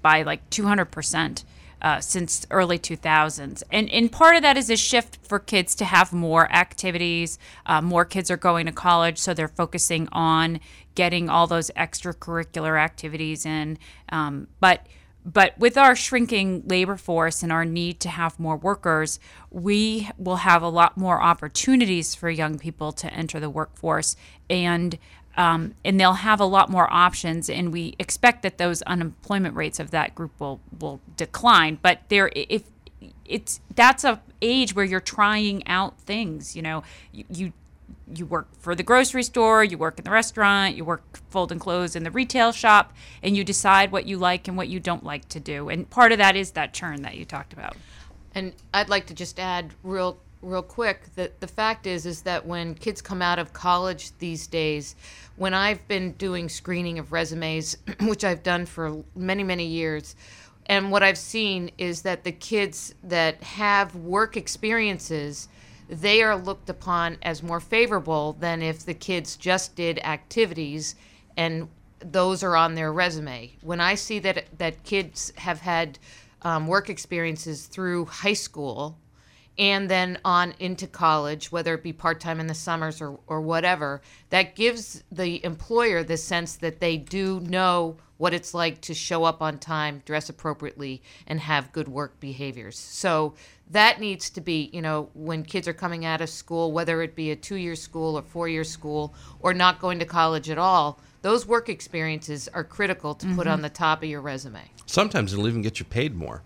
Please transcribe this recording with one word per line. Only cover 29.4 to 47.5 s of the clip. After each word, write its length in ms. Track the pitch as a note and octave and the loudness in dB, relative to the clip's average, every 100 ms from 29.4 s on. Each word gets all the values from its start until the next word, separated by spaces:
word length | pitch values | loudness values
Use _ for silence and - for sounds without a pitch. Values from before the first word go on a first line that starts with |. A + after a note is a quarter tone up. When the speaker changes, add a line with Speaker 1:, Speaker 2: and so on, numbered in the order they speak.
| F#3 D3 | -2 -2
Speaker 1:
rates 240 | D#3 - | -6 -6
of 100 | D3 | -4
that 240 | D#3+ - | -2 -2
group 160 | - E3 - | -4 -12 -8
will, 220 | C#3+ C3+ - - | -10 -10 -14 -12
will 220 | D#3 C#3 - - | -10 -10 -14 -10
decline. 640 | D#3+ - A#3+ G#3 D#3+ D#3 | -8 0 6 8 6 4
But 200 | F3+ F3 - | 2 2 2
there, 200 | G3+ G3 - | 2 2 0
i-, 100 | - | -4
if 140 | G#3+ - - - - - - | -4 -4 -20 -20 -20 -20 -20
it's, 360 | - G#3 - - - | -8 -8 -6 -12 -8
that's 300 | - A#3+ C4 | 6 6 8
a 160 | C#4 A3 - - | 2 0 -6 -4
age 340 | A3+ B3+ B3 F#3+ | 0 2 0 0
where 80 | |
you're 160 | F#3+ F#3 | 0 0
trying 640 | - - G#3 G#3+ G#3 G3 - | -4 2 2 4 0 -2 -2
out 320 | F3+ G3 - | 0 0 -6
things, 540 | - G#3 G#3 D#3 C#3+ | -8 -4 -4 -8 -10
you 80 | E3 | -8
know, 220 | D#3+ D#3+ - - - | -6 -6 -10 -20 -20
you, 120 | - - | -20 -14
you, 220 | E3+ G3 - - - - - - | -8 -8 -8 -20 -20 -20 -20 -16
you 120 | D#3+ E3 | -12 -6
work 200 | E3 - - | -6 -6 -14
for 140 | E3+ | -6
the 80 | F3 | -6
grocery 400 | F#3 B3 B3+ C4 | 4 4 4 0
store, 420 | B3 B3 A3 A3 | -2 2 6 6
you 120 | G#3+ E3 | 4 2
work 200 | D#3+ D#3 | -4 -4
in 60 | |
the 60 | D#3+ | 0
restaurant, 640 | G#3+ A3 - G3+ G3+ G3 - | 0 0 0 2 2 0 -2
you 80 | |
work 180 | E3 E3 - - - | -6 -6 -8 -20 -6
folding 280 | F#3+ F3 E3+ | -4 -2 -4
clothes 380 | F#3 F3 F3 E3+ | -4 -2 -2 -4
in 80 | |
the 60 | E3 | -6
retail 420 | G3+ C4 C4 A#3 | -4 -2 2 2
shop, 400 | A#3 A#3 G#3 - - - - | 4 6 8 6 -4 -20 -6
and 140 | F#3+ G3+ | 0 0
you 60 | |
decide 480 | G3 G3 G3+ G3 G3 | 0 0 6 6 6
what 160 | G3 - | 0 -4
you 100 | F#3+ | 0
like 280 | F3+ F3+ - | 0 0 -4
and 80 | F#3 | -6
what 120 | F#3 | -6
you 100 | F3+ | -6
don't 260 | E3+ F3 | -4 -6
like 240 | - D3 - | -6 -12 -12
to 100 | D#3 | -14
do. 280 | C#3+ C#3+ C#3+ | -10 -10 -6
And 180 | D#3 F#3+ | -6 -4
part 240 | - A#3 | 6 8
of 60 | A3 | 8
that 180 | G3 F#3+ | 6 6
is 160 | F#3+ | -2
that 200 | - C#3+ | -4 -6
churn 280 | - F3 D3 | -6 -8 -10
that 140 | C#3 D3+ | -12 -12
you 80 | |
talked 280 | E3 C#3 C#3 | -12 -12 -14